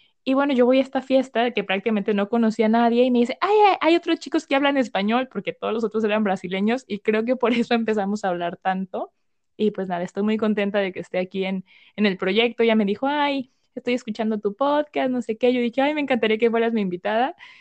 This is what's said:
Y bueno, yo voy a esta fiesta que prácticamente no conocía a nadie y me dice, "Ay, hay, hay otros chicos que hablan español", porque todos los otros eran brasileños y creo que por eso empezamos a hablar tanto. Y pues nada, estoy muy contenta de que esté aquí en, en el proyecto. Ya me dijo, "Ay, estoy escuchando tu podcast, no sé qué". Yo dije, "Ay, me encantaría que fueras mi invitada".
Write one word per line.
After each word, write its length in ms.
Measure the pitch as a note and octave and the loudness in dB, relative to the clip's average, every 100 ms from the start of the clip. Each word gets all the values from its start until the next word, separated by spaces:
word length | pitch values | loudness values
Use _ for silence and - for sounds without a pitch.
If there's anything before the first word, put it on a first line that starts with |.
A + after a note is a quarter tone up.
| _ _ | _ _
Y 100 | - | -2
bueno, 180 | C4+ C#4+ | 0 2
yo 100 | B3 B3 | 2 4
voy 120 | C4 | 4
a 40 | |
esta 180 | C4 C4+ | 2 -4
fiesta 480 | C4 C4+ C4 A3 B3 | 0 0 0 -2 -2
que 120 | A#3 | -2
prácticamente 500 | F#3+ F#3+ A3+ G#3 G3 | -2 -2 0 -2 0
no 140 | G3+ G3+ | -2 0
conocía 380 | A#3 A3+ A3 A3 | 2 0 2 2
a 20 | |
nadie 360 | A3+ A#3 A#3 | 4 4 4
y 60 | B3+ | 4
me 100 | A#3+ | 4
dice, 160 | A#3+ - | 2 0
"Ay, 160 | F#4 G#4+ G4+ | 2 4 4
hay, 80 | F4+ | 4
hay 160 | D#4 E4+ | 2 2
otros 240 | E4+ D#4+ | 2 -4
chicos 260 | - D#4+ - | -2 -4 0
que 80 | |
hablan 220 | C#4 C#4+ C#4 | 2 2 2
español", 520 | G#3+ F#3+ G3+ A#3+ B3+ | 0 -2 0 0 -2
porque 200 | G3 E3+ | -6 -8
todos 200 | - G3 | -6 -4
los 80 | A3+ | -2
otros 200 | A3+ A3 | -2 -2
eran 200 | A3 G#3+ | 0 0
brasileños 600 | G#3 F#3+ F3+ F#3+ G#3 B3+ - | 0 -2 -4 -2 -2 -2 -4
y 140 | G3 | -4
creo 240 | - G#3+ | -2 -2
que 120 | A#3 B3+ | 2 2
por 160 | B3 | 4
eso 220 | A#3+ A#3 | 2 2
empezamos 500 | A#3+ A3+ G#3+ G3 G#3 | 0 0 -2 -2 -2
a 40 | G3 | -2
hablar 300 | F3 F3 F#3 | -2 -4 -4
tanto. 540 | F#3+ F#3+ F#3+ A3+ E4 _ _ _ _ - | -4 -2 -4 -8 -10 _ _ _ _ -2
Y 140 | G#3+ | -2
pues 160 | G3+ F#3+ | -2 -6
nada, 140 | F3 | -4
estoy 180 | F3+ G3 | -6 -2
muy 120 | G#3 A3 | -2 0
contenta 400 | G#3+ G#3 G3+ G#3 | 0 0 0 -2
de 140 | G3 | -2
que 80 | - | -6
esté 180 | E3+ F3+ | -6 -6
aquí 260 | F#3 F#3+ | -4 -4
en, 200 | F#3+ F#3+ - _ _ - | -4 -6 -10 _ _ -2
en 100 | G#3 | -2
el 100 | F#3 | 0
proyecto. 460 | F#3+ G3+ A#3+ A3+ | 0 0 0 2
Ya 100 | A3+ A3 | 2 2
me 80 | |
dijo, 220 | G3+ G3+ C4+ | 0 -2 -2
"Ay, 440 | D4 C#4+ C#4 B3 _ _ | -2 -2 -4 -8 _ _
estoy 200 | - B3 | -10 -4
escuchando 440 | B3 - G#3+ A3 G#3+ | -4 -6 -6 -4 -2
tu 140 | G#3 | -4
podcast, 560 | G3+ C#4 D4 D4 C#4 C4+ | -2 0 0 -2 -4 -2
no 120 | B3 | -4
sé 140 | A#3 A3 | -6 -2
qué". 140 | B3 | 0
Yo 60 | B3+ | 0
dije, 200 | A#3+ C4+ | -2 0
"Ay, 120 | C#4 | -2
me 60 | D4+ | -2
encantaría 360 | C#4 B3 A3 A3 | -2 0 0 0
que 120 | A#3 | 0
fueras 220 | A#3 A3+ | 2 0
mi 60 | A3+ | 0
invitada". 520 | F#3+ F3 G#3 A3 C4+ - - - | -2 -4 -4 -2 -2 -4 -20 -20